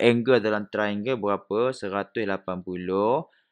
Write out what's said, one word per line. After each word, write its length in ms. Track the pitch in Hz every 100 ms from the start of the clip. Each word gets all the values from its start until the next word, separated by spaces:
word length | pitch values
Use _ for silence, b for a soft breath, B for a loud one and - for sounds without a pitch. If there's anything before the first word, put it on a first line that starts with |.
angle 400 | 120 120 117 123
dalam 240 | 110 104 104
triangle 480 | 104 104 101 110 127
berapa? 560 | 101 98 - 104 123
Seratus 560 | 127 101 101 98 113 104
lapan 320 | 95 - 92
puluh. 640 | 92 90 90 95 104 139 170 _ _